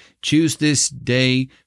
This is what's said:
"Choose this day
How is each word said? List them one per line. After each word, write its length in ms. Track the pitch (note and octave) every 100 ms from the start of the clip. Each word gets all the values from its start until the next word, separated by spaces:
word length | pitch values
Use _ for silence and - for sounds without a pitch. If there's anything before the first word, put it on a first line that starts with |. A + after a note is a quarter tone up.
| - _
"Choose 360 | - D3+ D#3+ -
this 340 | D3+ C#3 -
day 580 | - A#2+ B2+ B2+ B2+ C3 _